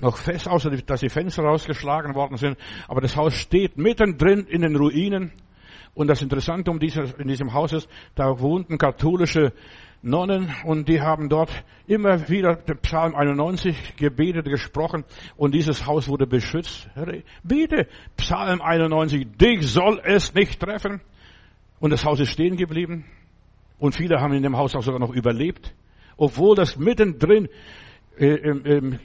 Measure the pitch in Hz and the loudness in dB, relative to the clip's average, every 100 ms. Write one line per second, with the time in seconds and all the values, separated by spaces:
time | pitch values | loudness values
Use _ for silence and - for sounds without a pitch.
0 | 127 - - 175 - 175 147 135 - 131 | -2 -2 -4 -6 -2 0 0 -4 -4 -4
1 | 131 156 180 - 151 156 151 143 143 151 | -4 -4 -4 -2 0 0 -2 -6 -4 -4
2 | 147 139 139 127 139 135 - - - 127 | -4 -4 -4 -2 -4 -4 -10 -16 -6 -2
3 | 131 147 156 127 - 180 196 - 190 233 | -2 0 0 0 0 2 2 0 0 4
4 | 208 147 165 202 190 170 165 147 147 139 | 2 4 4 4 2 0 2 2 2 2
5 | 202 196 185 - - _ - - - - | 0 -2 -4 -10 -20 _ -20 -20 -12 -2
6 | 147 139 139 135 135 170 180 165 156 156 | 2 2 0 -2 -2 -4 -4 -2 -2 -2
7 | 135 120 135 135 131 127 156 156 - - | -6 -6 -6 -4 -4 -2 -2 -2 -6 -14
8 | - - 135 127 135 175 180 160 143 - | -12 -2 0 0 0 0 -2 0 0 2
9 | 156 180 170 160 143 - - - - - | 0 2 2 2 2 0 -14 -20 -20 -12
10 | 120 151 180 190 185 135 165 156 151 160 | -2 0 0 0 -2 -6 -4 -2 2 2
11 | 151 156 151 156 160 - - - - 214 | 2 -2 0 0 0 -4 -16 -12 -2 0
12 | 202 180 151 190 185 165 - 147 - 160 | 2 2 2 0 2 0 -4 -4 -2 0
13 | 165 147 143 143 156 185 180 160 - - | 0 0 0 0 -2 -2 -2 -4 -8 -4
14 | 147 123 165 165 143 139 - 143 160 165 | -2 0 0 -2 -2 -4 -4 -6 -4 -6
15 | - - - - 147 147 156 143 117 151 | -10 -16 -18 -2 0 2 0 -2 -2 -2
16 | 135 143 131 127 - 160 - - - - | -2 -2 0 0 -2 -6 -6 -12 -16 -12
17 | 170 - - - 170 277 311 302 156 - | -10 -10 -14 -12 -2 0 2 0 -2 -6
18 | - - - 180 196 180 156 165 160 156 | -14 -6 -4 -2 -2 -2 0 2 2 2
19 | 160 143 123 104 226 226 143 120 190 196 | 0 -2 -4 4 4 4 0 2 2 2
20 | - 254 - 180 196 - 175 208 202 202 | 2 2 2 0 0 -2 -8 -6 -8 -8
21 | - - - - _ _ _ _ 156 147 | -14 -20 -20 -20 _ _ _ _ -2 0
22 | 151 143 135 - 170 180 175 160 170 170 | 0 0 0 0 -2 0 -4 -4 -6 -8
23 | - - _ _ _ _ _ _ 143 131 | -14 -20 _ _ _ _ _ _ -2 0
24 | 165 151 143 139 139 127 139 139 117 127 | 0 2 2 0 0 0 0 -2 -4 -2
25 | 123 127 120 117 160 - - - _ _ | -2 -2 0 0 -2 -6 -12 -18 _ _
26 | - - 147 - 190 202 160 131 170 240 | -20 0 0 4 6 6 4 0 0 2
27 | 208 143 160 214 175 - - - - - | 2 2 4 4 4 -8 -20 -20 -20 -20
28 | _ - 143 151 151 139 135 147 131 123 | _ 0 2 2 0 -2 2 2 2 -6